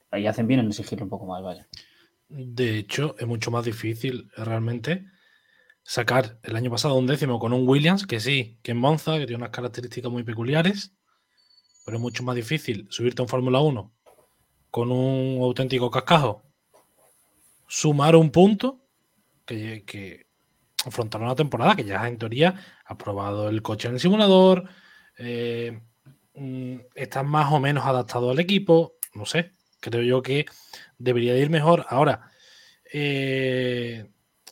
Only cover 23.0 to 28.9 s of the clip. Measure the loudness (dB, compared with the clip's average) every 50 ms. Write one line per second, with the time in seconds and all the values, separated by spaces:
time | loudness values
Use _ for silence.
23 | -10 -8 -6 -6 -4 -4 -4 -4 -2 -2 -2 -4 -4 -4 -6 -6 -4 -6 -4 0
24 | 2 2 4 4 6 6 8 8 10 8 8 6 2 -6 -16 -20 -20 -20 -20 -20
25 | _ _ _ -14 -10 -8 -6 -4 -4 -4 -4 -4 -6 -8 -10 -12 -18 _ _ _
26 | _ -20 -20 _ _ _ -18 -14 -12 -10 -10 -8 -8 -10 -10 -12 -14 _ -14 -12
27 | -10 -8 -6 -4 -2 0 2 2 2 4 2 2 2 2 0 0 0 0 0 0
28 | -2 -2 -4 -2 0 0 0 0 0 2 0 0 4 6 6 6 4 2